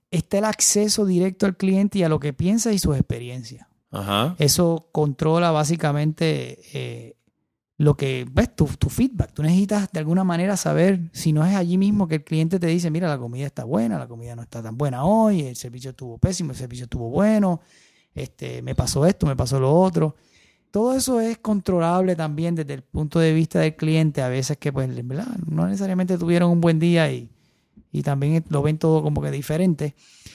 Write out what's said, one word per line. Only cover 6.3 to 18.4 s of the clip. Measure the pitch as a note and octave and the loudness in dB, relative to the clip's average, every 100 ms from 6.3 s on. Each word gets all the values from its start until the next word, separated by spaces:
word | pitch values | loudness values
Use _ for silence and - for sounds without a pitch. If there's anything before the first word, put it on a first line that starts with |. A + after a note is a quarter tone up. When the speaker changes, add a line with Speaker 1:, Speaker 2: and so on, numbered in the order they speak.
| C#3+ B2 - - | -2 -6 -14 -14
Speaker 1:
eh, | C#3 B2 A#2 A#2 - _ _ _ _ _ - | -10 -10 -12 -16 -20 _ _ _ _ _ 2
lo | D3 - | 2 2
que, | C3+ C3 B2+ | -2 -4 -2
ves, | C#3 A#3+ - | 0 0 0
tu, | D3+ - | -2 0
tu | - | -2
feedback. | - C4+ G3+ - | 0 0 0 -6
Tú | - | -2
necesitas | D#3 F#3 G3+ G#3 F#3+ | 2 2 2 -2 -2
de | D#3 | -4
alguna | D3+ F#3 | -2 0
manera | F#3 E3+ F#3+ F#3+ | 0 0 -2 -2
saber | D#3+ D3+ F#3 F#3 E3 | 0 2 2 2 -4
si | - E3 | -4 0
no | D3+ E3+ | 2 2
es | G3 | 2
allí | F3 F#3 | 0 2
mismo | G3 G#3 E3+ | 2 2 0
que | D#3 | -2
el | |
cliente | - D#3+ D#3+ F#3 | -2 -2 0 0
te | E3+ | 0
dice, | F3 E3+ | 0 0
"Mira, | D#3 F3+ | -2 -2
la | C3+ | -4
comida | A#2+ B2 C#3+ | -6 -8 -8
está | - A#2 | -8 -4
buena, | F#3 A3+ E3 | -2 0 -4
la | A#2+ | -8
comida | A#2 A#2+ | -14 -14
no | A#2 | -14
está | A#2 A#2 | -14 -12
tan | A2+ A#2 | -10 -4
buena | C#3+ B2+ | -2 0
hoy, | D#3+ A3 A3 F#3 | 2 4 4 2
el | C3+ A#2+ | -2 -8
servicio | B2 B2 C3 | -14 -14 -14
estuvo | - B2 A2+ | -14 -16 -2
pésimo, | F#3 F#3 D#3 | 0 0 -6
el | B2+ | -8
servicio | B2+ B2 A#2+ | -12 -12 -10
estuvo | B2 A#2 | -8 -4
bueno, | D#3 G#3 G#3+ F#3+ E3 - _ _ _ _ | 0 2 4 2 0 -6 _ _ _ _
este, | - - - | -12 -12 -12